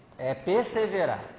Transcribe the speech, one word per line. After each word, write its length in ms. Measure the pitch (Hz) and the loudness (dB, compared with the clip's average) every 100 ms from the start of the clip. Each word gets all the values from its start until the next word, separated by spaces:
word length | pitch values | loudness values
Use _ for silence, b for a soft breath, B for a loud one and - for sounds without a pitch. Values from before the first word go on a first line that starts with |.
| - - | -20 -4
é 160 | 131 131 | -2 -2
perseverar. 880 | - 208 233 226 214 190 151 110 - | 2 2 2 0 0 2 0 0 -6